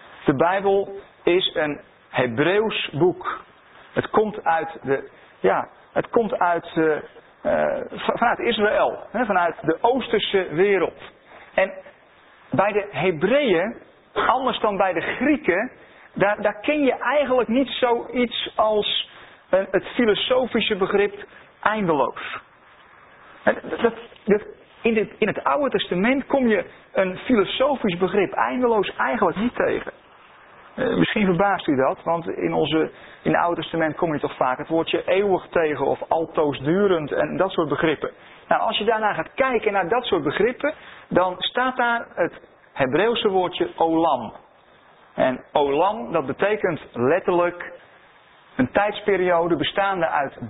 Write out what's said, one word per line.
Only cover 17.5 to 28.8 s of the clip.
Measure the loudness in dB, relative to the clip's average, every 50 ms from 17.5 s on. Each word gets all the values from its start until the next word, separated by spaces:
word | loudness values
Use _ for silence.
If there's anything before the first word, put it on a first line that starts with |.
| 2 0 0 0
zoiets | -2 -2 0 0 0 0 -2 -4 -2 -2 0 0 -2 -6 -8 -6 -2
als, | 0 0 2 2 0 0 0 -2 -4 -6 -8 -12 -20 -20 -20 -20 -20 _ _
eh, | 0 0 0 2
het | -2 -2 -2 -2
filosofische | -2 0 2 2 2 2 2 0 2 2 0 0 0 -2 0 0 0
begrip | 0 0 0 2 2 2 0 -2 -8 -16 -18 -20 -20 -20 -20 _ _
eindeloos. | -2 -2 0 0 0 2 2 2 2 0 -2 -6 -12 -12 -12 -14 -16 _ _ _ _ -20 -20 -20 -20 -20 -20 -20 -20 -20 -20 -20 -20 -20 -20 -2 0
En | 0 0 0 -4 -8 -6 0
dat, | 0 0 0 -2 -12 -20 -20 -12 0
dat, | 2 2 2 2 -6 -16 -20 -20 _ -20 -2
in | -2 0 2
dit, | 2 0 -2 -2 -2
in | -2 -2
het | -2 -2 -2
Oude | 0 0 0 0 0
Testament | 0 -2 -2 0 0 0 2 2 2 0 0
kom | 0 0 2 2 2
je | 2 2 0 -4 -12 -20 -20 -6 -2
een | 0 0 0 -2 -6
filosofisch | -2 0 2 2 2 0 0 0 0 0 0 0 -2 -2 0 0
begrip | -2 0 2 0 0 0 0
eindeloos | -2 -2 0 0 0 0 2 2 2